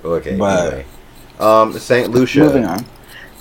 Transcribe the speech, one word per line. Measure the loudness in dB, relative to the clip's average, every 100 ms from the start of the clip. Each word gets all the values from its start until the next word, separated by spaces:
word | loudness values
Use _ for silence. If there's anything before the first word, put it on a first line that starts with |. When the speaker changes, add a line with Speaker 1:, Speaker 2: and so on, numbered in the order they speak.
Speaker 1:
Okay, | -4 -4 -4 -4
Speaker 2:
But | 0 0 -2
Speaker 1:
anyway. | -6 -14 -20 -20 -20 -20 -2
Um, | 2 4 2
Saint | -2 -2 -2 0
Lucia. | 0 2 2
Speaker 2:
moving | 2 2 -2
on. | -6 -10 -20 -20 -20 -20 -4